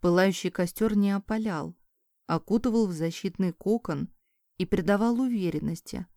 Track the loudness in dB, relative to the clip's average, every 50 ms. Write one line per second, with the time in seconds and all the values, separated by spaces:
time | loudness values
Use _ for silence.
0 | 2 4 4 6 4 4 2 0 -4 -6 -2 -2 -4 -4 -2 -2 -2 0 2 2
1 | 2 2 0 -2 -2 -4 -4 -4 -2 -4 -4 -4 -6 -8 -10 _ _ _ _ _
2 | _ _ _ _ _ -2 -2 -2 0 0 0 0 2 2 2 2 2 2 0 -2
3 | -4 -4 -4 -4 -6 -6 -2 0 -2 -2 -2 _ -2 0 0 0 0 -4 -4 -4
4 | -4 -8 -8 _ _ _ _ _ _ _ _ _ -2 0 0 0 2 2 2 4
5 | 4 2 2 2 0 0 0 0 0 0 -2 -2 -4 -4 -6 -6 -8 -10 -10 -10
6 | -10 _ -14